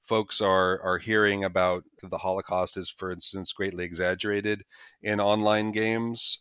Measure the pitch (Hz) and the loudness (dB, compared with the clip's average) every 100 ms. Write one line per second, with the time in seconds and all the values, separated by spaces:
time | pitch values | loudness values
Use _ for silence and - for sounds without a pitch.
0 | - 113 101 - 101 95 92 92 92 90 | -2 -2 0 0 4 4 4 0 -2 -2
1 | 110 107 104 101 98 92 90 90 - _ | 0 4 4 4 0 2 2 0 -4 _
2 | 95 - 95 95 - 90 90 98 90 - | -10 -6 -2 -4 -2 -2 -2 -4 -10 -10
3 | 92 87 - 95 90 - 98 90 90 85 | -8 -8 -8 -8 -8 -4 -4 -4 -6 -2
4 | 90 92 107 101 104 104 - - - _ | -2 0 -2 -2 0 -4 -6 -20 -20 _
5 | 107 104 101 107 107 107 107 107 110 113 | -2 2 4 4 4 4 2 0 0 0
6 | 117 117 - - | -2 -4 -4 -6